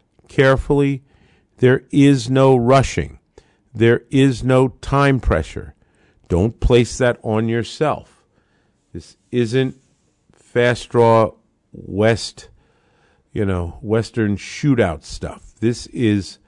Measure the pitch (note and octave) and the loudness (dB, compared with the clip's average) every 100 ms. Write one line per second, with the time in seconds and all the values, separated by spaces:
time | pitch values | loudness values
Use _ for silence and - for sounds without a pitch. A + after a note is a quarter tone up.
0 | _ _ _ - C3+ C3 - C#3+ C#3 C3+ | _ _ _ 0 2 2 0 0 0 -4
1 | - _ _ _ _ - B2+ C3 - C#3+ | -10 _ _ _ _ 0 2 2 0 2
2 | C#3+ C3+ A2+ C3 C3+ C3 A#2+ C3+ - - | 4 4 0 2 4 4 4 2 2 -4
3 | C#2 - _ _ _ _ _ A2+ A#2 A#2+ | -8 -10 _ _ _ _ _ 0 2 2
4 | - C#3 C3+ A2+ B2 B2+ C3 - - C#3 | 0 0 2 0 0 2 0 -4 -4 0
5 | C#3 C3 - E2 - - C#2+ - _ _ | 2 0 0 -2 -4 -10 -16 -20 _ _
6 | _ _ - F2 A2 - - A#2+ A#2+ - | _ _ -4 0 0 -2 2 2 2 -2
7 | B2 A2+ A#2 G#2+ A2+ A#2 G#2+ - D3+ A2 | -2 -2 -4 -4 -2 -4 -6 -6 -6 -6
8 | - _ _ _ _ _ _ _ _ F2 | -12 _ _ _ _ _ _ _ _ -20
9 | - _ _ B2 A2+ B2+ C3 - _ _ | -20 _ _ -4 -2 -2 -4 -6 _ _
10 | _ _ _ _ _ B2 A#2+ A#2+ - A#2+ | _ _ _ _ _ 0 0 -2 -2 2
11 | A#2 A2+ A2 - _ _ _ - F2+ F#2+ | 4 4 2 -4 _ _ _ -20 -10 -2
12 | A2 A2 - - - _ _ _ _ _ | 0 0 -6 -16 -20 _ _ _ _ _
13 | _ _ _ - G2 F2+ E2+ - G#2 A2 | _ _ _ -6 -4 -4 -6 -10 -4 -4
14 | G#2+ A#2+ G#2+ G2 - - D3 B2 F#2+ D2+ | -2 -4 -2 -4 -8 -4 -2 0 0 -4
15 | - - D2+ - - _ A2+ A#2 - - | -12 -14 -14 -14 -20 _ -4 -4 -10 -4
16 | A2+ G#2 F2+ - | -2 -2 -4 -14